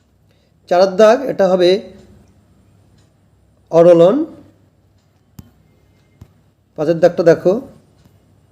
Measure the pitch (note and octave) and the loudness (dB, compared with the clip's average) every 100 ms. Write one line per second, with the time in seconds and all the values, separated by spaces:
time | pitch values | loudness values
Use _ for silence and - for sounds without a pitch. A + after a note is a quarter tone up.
0 | _ _ _ _ _ _ - F3 - F#3 | _ _ _ _ _ _ -4 -2 0 2
1 | G#3+ B3+ C#4 E3+ F#3+ F#3 F3 G3 - - | 2 0 -4 -4 -2 0 0 -2 -6 -20
2 | _ _ _ _ _ _ _ _ _ _ | _ _ _ _ _ _ _ _ _ _
3 | _ _ _ _ _ _ _ E3 E3+ E3+ | _ _ _ _ _ _ _ 2 4 4
4 | E3+ C4+ D#4 - - _ _ _ _ _ | 2 0 -6 -14 -20 _ _ _ _ _
5 | _ _ _ - - _ _ _ _ _ | _ _ _ -20 -20 _ _ _ _ _
6 | _ _ - _ _ _ _ - D#3 E3+ | _ _ -20 _ _ _ _ -8 -6 -2
7 | E3+ F3 E3+ E3 F3+ A3 - - _ _ | -2 0 0 0 -2 -4 -8 -20 _ _
8 | _ _ _ _ _ | _ _ _ _ _